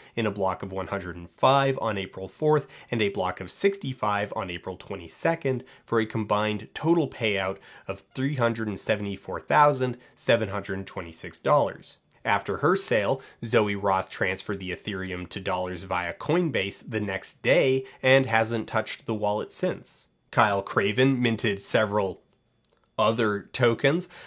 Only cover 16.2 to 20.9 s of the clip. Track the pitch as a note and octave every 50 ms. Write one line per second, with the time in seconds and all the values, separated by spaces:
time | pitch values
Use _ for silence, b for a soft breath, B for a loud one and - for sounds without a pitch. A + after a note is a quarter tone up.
16.2 | - - D#3 F3+ F3+ D#3+ A#2+ G#2+ F#2+ G2 F#2+ - - - A2+ A2 G#2 G2 G2 F#2+
17.2 | - - - - - A#2 C#3 F3 D3+ C3+ C3+ C3+ C3 B B B - C3 C3 C3+
18.2 | C3 G#2+ A2+ A2+ A2+ A2 A#2 A2+ G#2 - - A2 G#2+ - - - - - A2+ G#2
19.2 | G#2 G#2 G#2 G#2+ F#2 - - - - F#3 - - - - - - - _ _ _
20.2 | _ _ - - A2+ G#2 G2+ G2+ G2 - - A#2 G2+ G#2